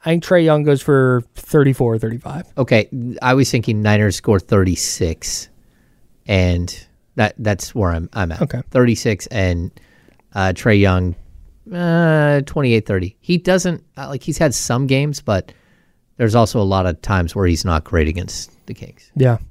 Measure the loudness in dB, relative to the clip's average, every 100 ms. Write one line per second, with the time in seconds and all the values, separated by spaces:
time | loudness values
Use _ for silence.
0 | 0 -2 2 4 4 2 2 0 2 2
1 | 4 2 -2 -16 0 2 4 2 0 0
2 | -4 -8 -10 -12 -12 -6 2 2 0 -6
3 | -8 -4 0 2 2 0 -2 0 2 4
4 | 2 0 0 0 2 2 2 0 -4 -4
5 | -4 -4 -8 -10 -12 _ _ _ _ _
6 | _ _ -2 0 2 0 -4 -10 -20 _
7 | _ -4 -4 -2 -4 -4 -6 -4 -2 -2
8 | -6 -6 -6 -4 -6 -6 -4 2 2 2
9 | -2 -4 -6 -2 -2 -2 -6 -12 _ _
10 | _ _ _ -4 -4 -2 0 2 4 2
11 | -2 -6 -14 -20 -20 _ -14 -6 0 2
12 | 2 2 2 0 -2 -2 2 2 0 -4
13 | -4 _ -4 -2 2 0 0 -6 _ -18
14 | -12 -10 -8 0 0 0 -4 -2 0 0
15 | 0 -4 -2 -2 -4 -16 _ _ _ _
16 | _ _ 2 4 2 2 0 0 0 -4
17 | -2 -2 -2 0 0 0 0 -2 0 0
18 | 0 -2 -8 -10 -14 _ -20 -18 -18 -20
19 | _ 0 2 0 -4